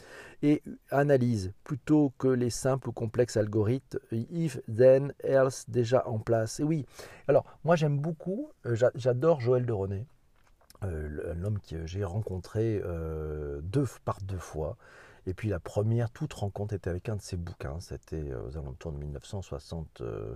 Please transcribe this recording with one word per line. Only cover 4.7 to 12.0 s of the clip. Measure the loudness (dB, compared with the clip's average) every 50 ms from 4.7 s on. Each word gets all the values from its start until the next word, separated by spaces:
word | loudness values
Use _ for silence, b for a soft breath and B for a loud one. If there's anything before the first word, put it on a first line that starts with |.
| 4
then, | 8 8 10 10 8 4 0 -6 -4 0
else | 2 4 4 4 4 0 -4 -10 -2
déjà | 0 0 2 4 4 2 2 0
en | -4 -4
place. | 0 2 2 2 2 -2 -2 -2
Et | 0
oui, | 0 0 0 -2 B B B B B B B B
alors | 4 4 4 B B B B 2
moi | 2 4
j'aime | 4 4 2 2 0
beaucoup, | -2 -4 -6 -4 -6 -4 -4 -4 -6 -10 -14 _ -4
euh, | -2 2
j'a-, | 4 4 4 2
j'adore | 2 0 0 2 4 4 4 4 4
Joël | 4 4 4 4 2
de | 0
René. | 0 -2 -2 -2 -4 -6 -6 -10 -16 _ _ _ _ _ _ _ _ _ _ -20 -12 -8 -6
Euh, | -6 -4 -4 -6 -6
le, | -6 -6 -6 -6 -6
l'homme | -4 -4 -2 -2 -4
que | -4 -8 -8 -8 -8
j'ai | -6 -6 -4